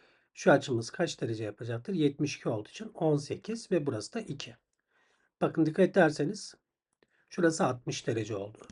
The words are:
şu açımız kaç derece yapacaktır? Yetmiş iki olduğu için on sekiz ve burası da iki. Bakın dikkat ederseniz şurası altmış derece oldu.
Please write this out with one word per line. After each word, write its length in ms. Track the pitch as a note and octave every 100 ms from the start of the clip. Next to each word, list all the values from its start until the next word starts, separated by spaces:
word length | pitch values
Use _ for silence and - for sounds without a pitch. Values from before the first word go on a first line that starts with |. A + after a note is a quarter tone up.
| _ _ _
şu 180 | - G3
açımız 380 | C#3+ - A#2 -
kaç 300 | - E3 -
derece 240 | B2+ A2
yapacaktır? 500 | G#2+ - A#2 A#2 A#2+
Yetmiş 420 | F#3 D3 D3 D3 -
iki 120 | D#3+
olduğu 200 | A2 -
için 200 | - G#3+
on 220 | - D#3+ D3
sekiz 540 | D3 F#2+ - A3+ -
ve 160 | F3 C#3
burası 280 | A2 -
da 60 | A#3+
iki. 360 | - C3 - - _ _ _ _ _ _ _ -
Bakın 260 | D#3 E3 D#3
dikkat 240 | D#3 F3+
ederseniz 640 | G3 D#3+ D3+ D3+ G3+ - - _ _ _ _ _ _ _
şurası 360 | - E3 D#3+
altmış 420 | D3+ B2 - - -
derece 300 | A2 G#2+ G#2
oldu. 220 | G2+ - -